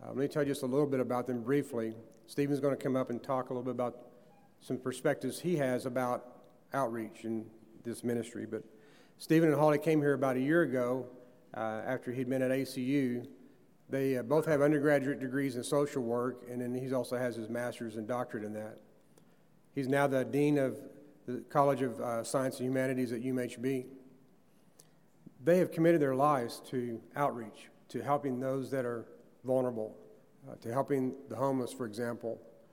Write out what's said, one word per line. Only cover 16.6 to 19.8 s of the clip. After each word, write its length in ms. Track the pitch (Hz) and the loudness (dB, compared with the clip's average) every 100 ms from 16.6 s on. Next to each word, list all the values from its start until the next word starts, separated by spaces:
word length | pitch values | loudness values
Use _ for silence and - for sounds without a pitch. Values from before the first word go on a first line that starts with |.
then 120 | 123 | -4
he 160 | 127 131 | -4 -2
also 240 | 131 117 123 | -2 -2 -2
has 180 | 123 113 | -2 -4
his 140 | 110 | -6
master's 460 | 120 120 117 117 110 | -4 -4 -6 -8 -6
and 120 | 107 | -4
doctorate 340 | 123 123 113 | -4 -4 -6
in 120 | 104 | -6
that. 240 | 107 107 - - _ _ - - _ _ _ _ | -8 -10 -14 -20 _ _ -20 -20 _ _ _ _
He's 120 | 139 | -6